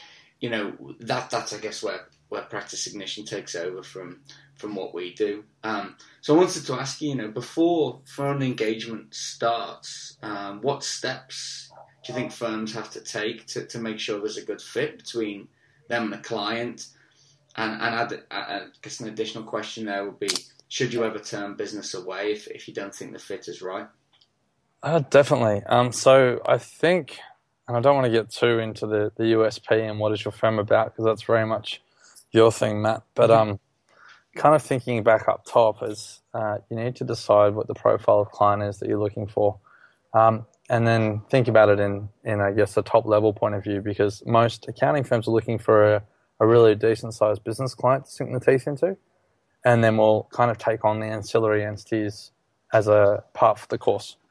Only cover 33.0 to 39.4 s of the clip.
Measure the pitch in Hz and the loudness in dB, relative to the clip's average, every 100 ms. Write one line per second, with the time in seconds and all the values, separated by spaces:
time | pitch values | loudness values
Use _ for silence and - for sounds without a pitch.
33 | - - 117 113 107 101 _ _ _ _ | -4 2 6 6 4 -2 _ _ _ _
34 | - - _ - 147 151 - 131 123 117 | -20 -20 _ 0 4 4 2 -4 -2 0
35 | 110 110 - - - 123 113 104 110 104 | 4 4 4 -2 0 4 4 2 -6 -10
36 | - - _ 117 110 104 - 117 120 123 | -14 -20 _ -6 -4 -4 -6 -6 -6 -6
37 | 127 117 - 104 104 107 - 107 110 104 | -6 -4 2 6 6 2 -4 -2 0 2
38 | 104 104 101 - 104 101 104 101 107 107 | 4 2 2 0 2 2 -2 -6 -4 -2
39 | 104 110 104 107 | -2 -4 -6 -2